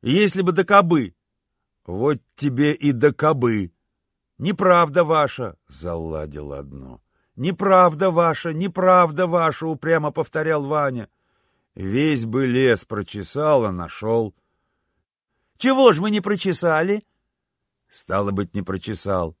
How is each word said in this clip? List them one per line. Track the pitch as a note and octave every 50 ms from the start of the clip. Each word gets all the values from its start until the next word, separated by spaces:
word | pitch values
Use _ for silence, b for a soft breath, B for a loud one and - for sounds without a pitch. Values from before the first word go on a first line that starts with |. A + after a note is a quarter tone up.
«Если | - A#2+ C#3 F#3+ G#3 G3 - F#3
бы | F#3 F3
да | F3 F3+ F#3
кабы». | - G#3 G3+ F#3+ E3 F3 D3+ A#2+ F2+ _ _ _ _ _ _ _ _ _ _ _ _ _ _ _
«Вот | - F2 G2 A#2+ D3 D3+ - _ _ _
тебе | - C#3+ D3 B2+ A#2+ D3 D3 D3
и | - C#3 C#3+
да | C3+ A#2 B2+ D3
кабы». | C#3 - - D#3 D#3+ C3+ A#2+ A#2+ A2+ G#2+ F#2+ E2+ _ _ _ _ _ _ _ _ _ _ _ _ _
«Неправда | _ D3 E3+ G3+ - F#3+ F#3 F3+ F3 E3+ D3+ C#3 D#3 E3+
ваша», — | D3+ D#3+ D#3 D3 C3 - - B2 G2+ D2+ _ _ _
заладил | - - E2 F2 E2+ E2 E2 D#2+ D#2+ D#2 D2+ D2+ C#2+ D2+ D2 C#2+
одно. | C#2 C#2 C#2+ C#2 C#2 C#2 C2+ C2 B1 - _ _ _ _ _ _ _
«Неправда | - B2 F3 F#3+ - G3+ G3 F#3+ F#3 F3+ F3 D#3 D3 F#3+ F#3+
ваша, | E3 E3 E3+ E3 D#3 - - E3+
неправда | D#3+ D#3 E3+ E3+ E3+ F#3 F#3 F#3 F#3 F3+ F3 D#3+ D3+ D#3 F#3 E3+
ваша», — | E3 F3 E3 D#3+ C#3+ - D#3+ D#3+
упрямо | D#3+ C#3 - D#3 E3 D#3+ D3+ D3+
повторял | C#3+ F3 D#3 - _ D#3+ D#3 D#3+ D#3+ D3+ C#3+
Ваня. | C#3 D3+ D3+ D3 C#3 B2+ A#2+ G#2+ _ _ _ _ _ _ _ _ _ _ _ _ _ _
«Весь | - F#2+ F#2+ G2+ B2+ D3 D#3 D3+ B2 A2+
бы | A2+ A2 C3 C3+
лес | B2+ A#2+ B2+ C3+ B2+ A#2 G2 -
прочесал, | _ A#2 G#2 F#2+ - - G#2 F#2+ - - C#3 D3+ D#3 D3+ C3 A2+
а | G#2
нашел». | F#2 F2+ E2+ E2 - - A2 A2 A2+ A#2 A2+ G#2 _ _ _ _ _ _ _ _ _ _ _ _ _ _ _ _ _ _ _ _ _ _ _ _ _
«Чего | _ - B3+ C4+ C4 C4+ A#3+
ж | F3 D3
вы | F#3 G#3+
не | G#3 G#3+
прочесали?» | F#3 G3 G#3 F3+ - G3 E3+ - F3 E3+ D#3+ D#3 E3 F#3+ G3+ G#3+ _ _ _ _ _ _ _ _ _ _ _ _ _ _ _ _ _ _
«Стало | _ - - - F2+ G2 G2+ G2+
быть, | G2 F#2+ G#2 F2 _
не | G2+
прочесал. | F#2 - F#2+ F#2 - - G#2+ F2+ - G2 G2 F#2 E2+ D#2+ - _